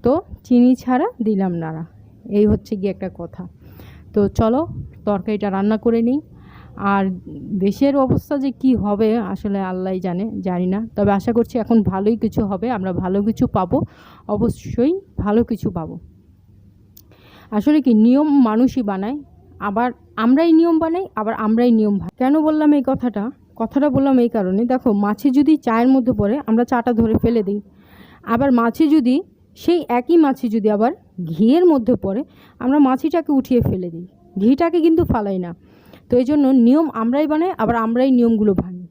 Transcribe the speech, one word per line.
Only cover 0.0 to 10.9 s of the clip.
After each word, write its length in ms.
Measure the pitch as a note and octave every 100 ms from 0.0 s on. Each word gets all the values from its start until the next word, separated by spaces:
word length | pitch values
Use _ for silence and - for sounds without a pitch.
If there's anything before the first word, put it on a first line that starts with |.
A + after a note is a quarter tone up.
তো 100 | A#3 D#4 - - -
চিনি 260 | B3 B3 B3+
ছাড়া 240 | - B3+ G4+ B4 A3
দিলাম 260 | G3+ F#3+ E3+
নাড়া, 220 | D#3+ D#3+ E3 - - - - G#3
এই 80 | G#3
হচ্ছে 220 | G#3+ - G3+
গিয়ে 120 | F#3+ F#3+
একটা 140 | F#3 -
কথা। 240 | E3+ - - - - - - - -
তো 60 | - - -
চলো 220 | A3 B3+ E4+ - - - -
তরকারিটা 400 | G3 G3+ G#3 G3+ F#3+
রান্না 220 | G3+ G#3+ A#3
করে 140 | A#3 A#3
নিই। 100 | C#4 - - - - - - G3
আর 100 | G3 F#3+ F#3 - D3+ - G3 G3
দেশের 280 | F#3+ C#4 C#4 C4
অবস্থা 300 | C#4+ - C#4+
যে 60 | C4+ -
কি 100 | C4 A3+
হবে 260 | G3+ G#3 A3 A3+ F#3+
আসলে 260 | F#3+ G#3 G3 F#3
আল্লাহই 280 | F#3 F#3 F#3 F#3
জানে, 180 | F3 G#3+ G#3 F#3
জানি 200 | F3+ F3+
না। 60 | G3 A3+